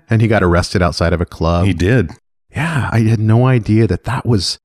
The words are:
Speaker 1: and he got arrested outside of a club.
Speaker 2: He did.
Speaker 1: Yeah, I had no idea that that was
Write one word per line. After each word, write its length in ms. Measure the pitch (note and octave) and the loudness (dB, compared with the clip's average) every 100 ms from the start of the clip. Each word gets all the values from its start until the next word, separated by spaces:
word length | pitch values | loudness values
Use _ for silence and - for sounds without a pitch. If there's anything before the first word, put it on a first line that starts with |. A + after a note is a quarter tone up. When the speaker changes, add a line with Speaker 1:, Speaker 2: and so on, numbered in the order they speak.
| - | -2
Speaker 1:
and 120 | A2+ | 0
he 60 | A2+ | 2
got 160 | G#2+ | 2
arrested 400 | F2+ E2+ F2 G#2 | 2 2 0 -2
outside 280 | F2 D#2 E2+ | -2 0 -2
of 100 | E2+ | 0
a 40 | F2 | -4
club. 400 | - D#2+ E2+ F#2+ | -4 -2 0 0
Speaker 2:
He 80 | |
did. 380 | F2 F#2 B2+ E2 - _ _ _ - | 0 0 0 0 -6 _ _ _ -6
Speaker 1:
Yeah, 340 | E3 D#3 G2 | -4 -4 -2
I 80 | A#2 | 0
had 180 | A2 A2 | 0 0
no 260 | A2 A2+ B2+ | 2 2 2
idea 400 | B2+ G#2+ G#2+ A2+ | 2 2 2 2
that 180 | - - | 0 -6
that 200 | B2 A#2+ | -6 -2
was 320 | A2+ - - | 0 -2 -8